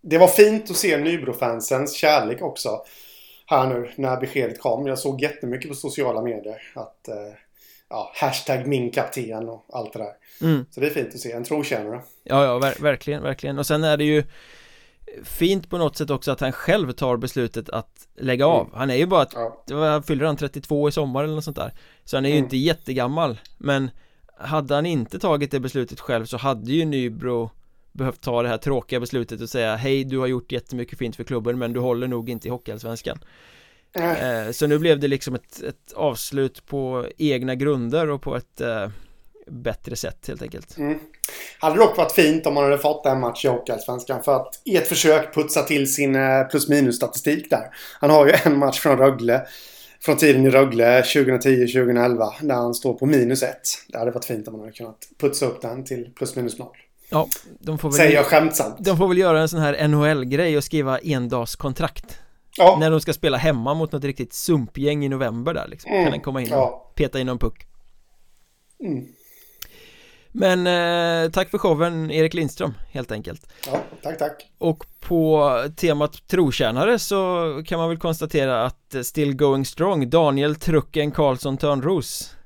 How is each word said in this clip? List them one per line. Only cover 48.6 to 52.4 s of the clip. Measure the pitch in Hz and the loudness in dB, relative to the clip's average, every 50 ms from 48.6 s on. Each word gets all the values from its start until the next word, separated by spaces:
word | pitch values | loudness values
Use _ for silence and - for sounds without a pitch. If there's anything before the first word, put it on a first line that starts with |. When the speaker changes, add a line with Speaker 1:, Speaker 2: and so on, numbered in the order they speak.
| 139 135 131 - | 2 0 0 0
Speaker 1:
från | - 156 135 123 | 2 4 4 6
Rögle, | 131 139 135 117 117 120 117 131 - - - - - - - - - - - - | 6 4 4 4 0 0 0 0 0 -4 -16 -20 -20 -20 -20 -20 -20 -20 -20 -8
från | - - 147 | 0 0 2
tiden | 143 160 147 135 127 135 | 4 6 6 6 8 6
i | 135 | 6
Rögle | 135 135 139 135 120 117 117 120 123 127 127 | 8 6 6 6 4 4 4 6 6 6 4
tjugohundratio | - - 151 135 131 127 127 - 135 131 123 123 | 4 4 2 4 4 2 2 4 4 4 4 4
tjugohundraelva, | 120 120 131 127 120 120 120 120 123 120 113 113 104 - - | 2 2 2 2 4 4 4 4 2 2 2 0 -2 -4 -6